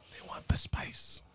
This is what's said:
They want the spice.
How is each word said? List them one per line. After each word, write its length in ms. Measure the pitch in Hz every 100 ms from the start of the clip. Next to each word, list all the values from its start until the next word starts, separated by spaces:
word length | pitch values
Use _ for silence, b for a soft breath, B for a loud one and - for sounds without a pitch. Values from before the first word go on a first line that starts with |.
| -
They 160 | - -
want 200 | - -
the 100 | -
spice. 640 | - - - - - - -